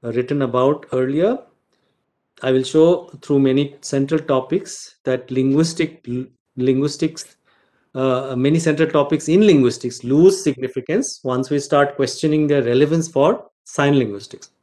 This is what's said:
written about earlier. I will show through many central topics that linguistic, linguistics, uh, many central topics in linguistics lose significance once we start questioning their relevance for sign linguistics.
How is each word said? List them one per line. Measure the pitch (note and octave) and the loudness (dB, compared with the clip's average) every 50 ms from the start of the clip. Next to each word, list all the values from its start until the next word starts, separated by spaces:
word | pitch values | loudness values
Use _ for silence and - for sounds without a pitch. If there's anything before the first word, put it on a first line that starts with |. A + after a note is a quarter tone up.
| - | -8
written | A#2+ A2 A#2+ B2 B2 D3 C#3+ C#3 | -6 -4 -4 -4 -2 -2 -2 -2
about | B2 A#2 B2+ B2+ C3+ D3+ D3 - - - | -2 0 0 2 2 0 -2 -6 -6 -4
earlier. | B2+ B2+ C3 C#3 D3+ E3+ G#3 B3 C4+ - _ _ _ _ _ _ _ _ _ _ _ _ _ _ _ _ _ _ _ - | -4 -2 -2 0 0 0 0 -2 -4 -8 _ _ _ _ _ _ _ _ _ _ _ _ _ _ _ _ _ _ _ -2
I | C3 | 0
will | C3 C3 C3 | 0 0 0
show | C3 - D#3 D#3+ E3+ F3 F3 - - - - - | 0 2 4 4 4 4 0 -4 -12 -20 -20 -6
through | - D3 C#3 | -2 0 2
many | C#3 C3+ C3 C3+ C#3+ C#3+ C#3 - | 2 2 2 0 -2 -4 -6 -16
central | - - - C#3 C#3 C#3 D#3+ D#3 | -12 -6 -4 -4 -2 -2 -2 -4
topics | D3+ - C#3+ B2+ B2+ - D#3 G3 - - - - - - _ _ _ | -2 0 -2 -2 -2 -2 -4 -6 -6 -8 -18 -18 -20 -20 _ _ _
that | - B2+ B2+ - - | -4 -4 -4 -4 -6
linguistic, | B2+ C3 C3 C3+ C3+ D3 D#3+ E3 - - E3 D#3 - - _ - A#2+ B2 B2+ - _ _ _ _ _ | -4 -2 0 2 2 2 0 0 0 -4 -6 -6 -6 -12 _ -10 -8 -8 -8 -10 _ _ _ _ _
linguistics, | B2+ B2+ C3 C3 C3 C#3 D3 C#3+ - - D#3 E3 - - - _ _ _ _ _ _ _ _ _ _ _ _ _ | -4 0 0 0 0 0 -4 -4 -4 -4 -4 -4 -8 -20 -20 _ _ _ _ _ _ _ _ _ _ _ _ _
uh, | C3 C3 C3+ B2+ B2+ C3+ C3+ C3 B2 | -2 -2 0 0 -2 -2 -4 -4 0
many | B2+ C#3 D#3 E3+ | 0 2 2 2
central | E3 E3 D3+ D3 D#3+ C#3+ | 2 0 0 2 0 2
topics | - D3+ C#3 C#3+ E3 D3+ - - | 2 0 2 2 0 -4 -2 0
in | D#3+ F#3+ G#3+ | 2 4 6
linguistics | G#3 F3 C#3+ B2+ A#2+ A#2 - - B2 A#2 - - | 6 6 6 4 2 0 -2 -8 -10 -10 -8 -6
lose | A#2+ C3+ D3 E3 F#3+ F#3+ F#3+ | -2 2 6 6 6 4 4
significance | - D#3 C3+ B2 C3 B2 - C3+ B2+ - D#3 G#3+ C4+ - - - _ | -2 -4 -4 -4 -8 -8 -8 -8 -6 -4 -2 -2 -2 -4 -8 -10 _
once | C3+ B2+ B2 C3 B2+ | -4 -2 -2 -2 -2
we | D3 C#3+ | -4 -4
start | C#3 - - C#3+ C#3+ C#3+ C#3+ | -2 0 2 2 2 2 0
questioning | - C#3 C3 - - - D#3 D3+ D#3 D3+ | -2 -4 -4 -2 -4 -2 0 0 0 2
their | D3 D3 C#3+ B2+ | 2 2 0 2
relevance | A#2 A#2+ B2+ D3 C#3+ D#3+ E3 D#3+ E3 | 2 2 2 2 2 2 -2 -2 -2
for | - C#3 C#3 E3 A3+ D4 - _ _ _ _ | 0 2 2 2 2 0 -6 _ _ _ _
sign | - - - C#3+ C#3+ C#3+ C#3 | -14 -4 0 2 2 4 2
linguistics. | B2 G#2+ G2+ G2+ G2+ - - - - _ _ _ | 0 0 -6 -10 -14 -16 -20 -20 -20 _ _ _